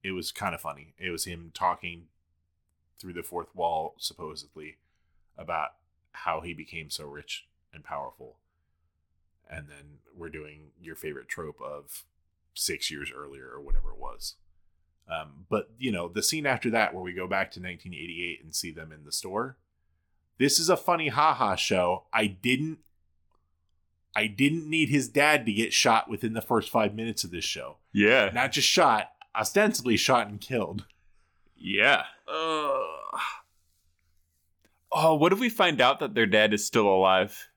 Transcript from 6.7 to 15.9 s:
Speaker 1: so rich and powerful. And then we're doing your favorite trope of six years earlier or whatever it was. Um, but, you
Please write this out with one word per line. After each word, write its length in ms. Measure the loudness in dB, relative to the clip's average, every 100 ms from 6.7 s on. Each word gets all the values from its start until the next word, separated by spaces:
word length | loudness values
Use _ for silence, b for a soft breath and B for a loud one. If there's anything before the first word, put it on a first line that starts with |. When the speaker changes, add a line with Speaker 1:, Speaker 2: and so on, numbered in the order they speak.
| -14 -12
Speaker 1:
so 180 | -12 -12
rich 400 | -16 -12 -14 _ _ _
and 100 | -20
powerful. 540 | -12 -10 -10 _ -20 _ _ _ _ _ _ _ _ _ _ _ _
And 180 | -18 -18
then 300 | -20 -20 -20 _ -18
we're 140 | -14
doing 400 | -14 -16 -20 -20 _
your 160 | -20 -12
favorite 320 | -10 -12 -12
trope 320 | -10 -10 -12
of 440 | -12 -12 -14 -18 _ _ _ _ _
six 360 | -6 -6 -4 -6
years 220 | -8 -12
earlier 360 | -12 -16 -18 -18
or 80 | -18
whatever 300 | 2 2 2
it 80 | -4
was. 380 | -10 -10 -12 -14 _ _ _ _ _ _ _
Um, 380 | -10 -10 -20 -4
but, 220 | -4 -4 -8
you 140 | -4